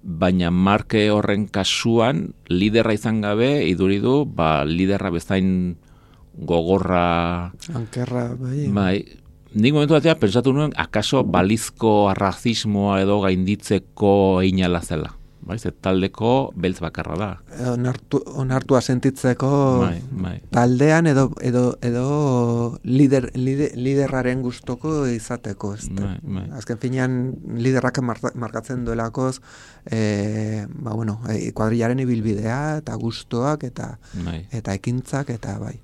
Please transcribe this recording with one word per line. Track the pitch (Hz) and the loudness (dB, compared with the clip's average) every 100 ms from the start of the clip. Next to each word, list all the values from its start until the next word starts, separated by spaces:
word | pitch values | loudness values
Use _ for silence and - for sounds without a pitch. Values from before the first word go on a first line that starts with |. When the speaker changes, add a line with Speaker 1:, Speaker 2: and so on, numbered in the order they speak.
Speaker 1:
baina | 98 80 92 90 85 | -8 0 2 2 2
Marke | 90 95 104 - 110 107 | 4 4 2 2 2 4
horren | 104 104 101 101 | 2 2 0 0
kasuan | 101 92 - 120 117 113 156 - - - | -2 -2 -2 2 2 2 0 -6 -12 -2
liderra | 90 104 110 110 | 2 4 4 2
izan | 104 113 110 | 0 0 0
gabe | 104 104 127 147 85 | 0 2 2 2 0
iduri | 90 95 101 | 2 2 2
du, | 110 139 | 2 2
ba, | 143 - 80 76 | 0 0 2 2
liderra | 76 85 95 98 95 | 0 0 0 0 -2
bezain | 85 - 95 95 92 90 85 - - _ - - - | -4 0 0 2 2 -2 -6 -16 -20 _ -20 -20 -14
gogorra. | 78 85 82 95 87 90 87 85 85 87 87 - - | 0 0 2 2 2 2 2 2 0 -2 -6 -12 -10
Speaker 2:
Ankerra, | 135 110 123 123 123 120 | -8 -8 -8 -6 -4 -6
bai. | 123 127 139 139 | -6 -6 -4 -2
Speaker 1:
Bai. | 127 92 101 - - - - - | 0 0 0 -4 -18 -20 -20 -6
Nik | 104 117 | 2 4
momentu | 151 147 | 4 4
batean | 156 156 165 | 4 4 4
pentsatu | 104 110 123 | 2 4 2
nuen, | 139 151 - | 2 0 -2
akaso | 80 107 101 135 | -2 -2 0 0
balizko | 101 90 95 110 - - 113 104 101 | 2 2 2 0 -2 0 4 4 4
arrazismoa | 95 98 92 120 110 110 101 101 98 | 2 0 0 -2 -2 0 0 2 2
edo | 98 104 | 2 2
gainditzeko | 95 92 92 104 - 98 - - 101 101 95 92 | 2 2 0 -2 0 0 -2 0 4 6 6 4
einala | 92 92 90 87 | 2 2 2 0
zela. | - 82 78 - - - | -2 -6 -6 -12 -20 -18
Bai, | - 107 | -10 -6
ze | 92 | -8
taldeko | - 95 95 98 - 110 131 135 | -4 0 2 0 0 2 2 0
beltz | - 90 90 | -2 -4 -2
bakarra | 80 80 82 82 | -6 -6 -6 -4
da. | 101 92 - | -6 -8 -16
Speaker 2:
E, | - 123 | -6 -4
onartu-, | 120 123 123 - 185 - | -2 -2 -4 -4 -4 -4
onartua | 147 131 131 - 131 | -6 -2 -2 2 2
sentitzeko | - 127 135 131 127 120 135 143 135 123 | 2 0 0 0 -2 0 2 2 4 4
Speaker 1:
Bai, | 92 85 131 | 2 -2 -6
bai. | 131 92 87 - | -6 -6 -8 -2
Speaker 2:
taldean | 120 123 123 147 160 165 | 2 4 4 4 6 4
edo, | 135 135 - | 4 2 0
edo, | 127 123 123 - | 0 2 2 0
edo | 123 120 131 147 147 123 120 117 117 - | -2 -2 0 0 2 2 2 0 -2 -4
lider-, | - 131 139 135 123 | 0 4 6 4 0
lide-, | 127 127 135 151 | -2 -2 0 -2
liderraren | 120 127 139 135 131 123 127 | -2 0 2 0 0 0 -2
gustoko | 123 123 - 123 156 156 135 | -4 -6 -8 -6 -4 -2 -2
izateko, | 120 - 120 110 98 101 | -2 -6 -8 -8 -8 -6
ez | 104 - | -8 -8
da? | 98 | -6
Speaker 1:
Bai, | 98 90 - | -6 -6 -8
bai. | 95 95 | -8 -8
Speaker 2:
Azken | 139 - 113 | -10 -8 -6
finean | 131 131 127 127 127 - - 117 | -4 -2 0 0 -4 -6 -8 -2
liderrak | 120 131 127 123 | 0 2 0 -2
marka-, | 123 110 127 | -4 -4 -6
markatzen | 127 113 117 113 127 120 | -6 -8 -8 -6 -6 -4
duelakoz, | 117 113 123 131 127 - - - - | -4 -4 -2 -4 -4 -14 -20 -20 -20
e, | - 113 107 101 104 107 107 107 104 | -6 -2 0 0 -2 -2 -4 -6 -8
ba, | - 117 | -10 -6
bueno, | 110 110 107 120 | -4 -4 -4 -4
e, | 107 113 | -4 -4
kuadrillaren | 107 110 117 117 131 | -2 0 2 0 0
ibilbidea | 127 117 110 104 110 127 151 156 | 0 0 0 -2 -2 -2 -2 -4
eta | 135 113 | -6 -6
gustoak | 113 113 - 117 135 151 | -6 -8 -6 -2 -2 -2
eta, | 131 - 117 117 - 92 | -6 -8 -12 -12 -14 -8
Speaker 1:
Bai. | 85 82 95 | -6 -8 -8
Speaker 2:
eta | 117 104 | -8 -6
ekintzak | 98 - 123 - 135 143 | -4 -2 -4 -4 -6 -6
eta | 117 - 104 | -6 -6 -8
bai. | 107 117 | -8 -12